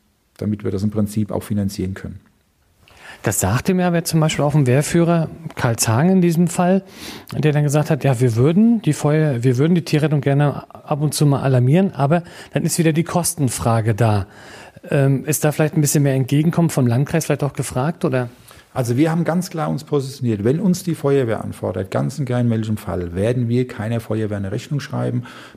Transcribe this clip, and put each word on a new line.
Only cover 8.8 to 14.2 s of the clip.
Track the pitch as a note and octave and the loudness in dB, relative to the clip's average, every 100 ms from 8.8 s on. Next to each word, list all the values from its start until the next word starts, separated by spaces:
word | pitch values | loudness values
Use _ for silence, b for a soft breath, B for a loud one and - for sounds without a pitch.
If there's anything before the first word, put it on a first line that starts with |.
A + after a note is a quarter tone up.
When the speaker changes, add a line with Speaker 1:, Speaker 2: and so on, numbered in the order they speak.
Speaker 2:
die | D#3 | 0
Feuer-, | C#3+ D3 D#3 D#3 A#2+ | 0 0 2 2 2
wir | C3 B2 | 0 2
würden | D#3+ | 2
die | F3 | 2
Tierrettung | - D3+ D3+ D3 | 2 0 2 2
gerne | C#3 C#3 D3 - - | 2 2 2 -2 -12
ab | - - D3 | -20 -6 -2
und | D3+ | -2
zu | - | 2
mal | D3 C3+ | 2 4
alarmieren, | C3+ B2+ B2+ E3 G3 | 2 2 4 4 2
aber | - C#3 E3+ E3+ B B | 0 0 0 -2 B B
dann | D3 | -4
ist | E3 - | -2 2
wieder | D#3+ | 2
die | D#3 | 2
Kostenfrage | E3 F3 D#3+ - C3 - A#2 A2+ A2 | 0 -2 -2 -2 -2 0 0 2 2
da.“ | G#2+ A2+ G#2 | 2 2 2